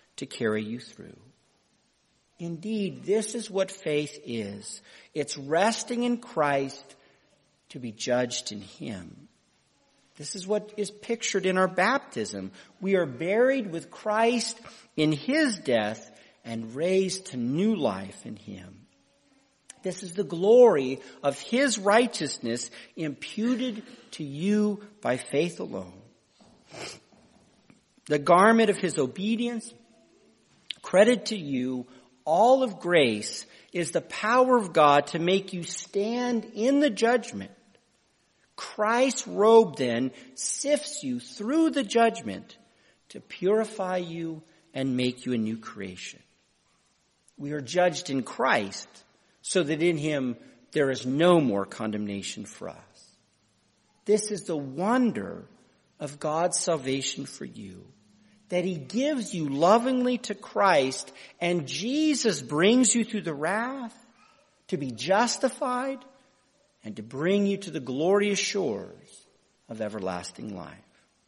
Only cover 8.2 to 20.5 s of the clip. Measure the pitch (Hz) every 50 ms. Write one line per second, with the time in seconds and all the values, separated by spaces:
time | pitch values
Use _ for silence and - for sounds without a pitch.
8.2 | 127 120 - - - - 107 104 98 - - - 151 135 107 90 82 - - -
9.2 | - _ _ _ _ _ _ _ _ _ _ _ _ _ _ _ _ _ _ -
10.2 | 147 - - 196 180 185 208 208 208 - - 214 202 196 - - - - 233 233
11.2 | - - - 190 - 190 185 185 190 180 185 180 185 220 262 269 - - - 123
12.2 | 107 - 104 98 95 98 - - - - _ _ 180 196 190 180 170 143 123 117
13.2 | 160 180 202 226 247 262 269 269 214 185 160 165 165 - - - - 214 208 220
14.2 | 233 233 247 233 226 - - - - - - - - _ _ 156 151 156 156 143
15.2 | - - 277 320 311 262 208 165 - 135 120 110 107 104 110 - - - - -
16.2 | - - _ _ _ 117 113 113 113 110 120 139 165 185 190 190 190 185 185 -
17.2 | - - 135 127 117 123 139 165 202 220 220 170 139 113 95 95 98 98 - -
18.2 | - 120 110 95 - 107 98 92 92 95 95 98 - _ _ _ _ _ _ _
19.2 | _ _ _ _ _ _ _ _ _ - - _ - 185 175 - 202 175 165 196
20.2 | 202 147 170 165 185 208